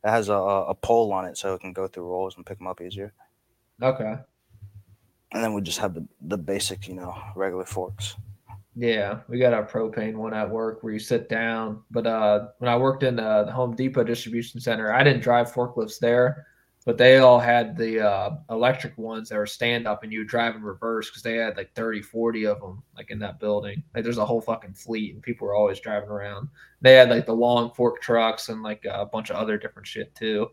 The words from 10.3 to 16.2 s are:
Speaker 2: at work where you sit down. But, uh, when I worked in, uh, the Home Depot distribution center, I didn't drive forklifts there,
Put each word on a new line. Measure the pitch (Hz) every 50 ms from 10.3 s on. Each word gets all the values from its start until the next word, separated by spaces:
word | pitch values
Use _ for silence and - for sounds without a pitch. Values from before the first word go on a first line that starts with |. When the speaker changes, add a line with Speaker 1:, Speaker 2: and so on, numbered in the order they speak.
| 110
Speaker 2:
at | 110 107 98
work | 107 113 113 113 110 -
where | - 110
you | 107 107
sit | 107 - 123 117 113 -
down. | 113 113 113 113 113 113 110 107 107 107 _ _
But, | - 120 110
uh, | 117 113 110 110 104 104 107 107 - - _
when | 123 123
I | 117
worked | 120 127 135 131 135
in, | 139 127 120 117
uh, | 110 110 107 107 104
the | 104
Home | - 127 127 120 113
Depot | 113 131 131 127 127 117
distribution | 113 120 113 - 110 113 117 117 - - 123
center, | - 120 113 110 110 107
I | 110 127
didn't | 139 143 131 120
drive | - 123 120 120 117 120
forklifts | - 127 120 123 - - 110 107 - -
there, | - 117 120 123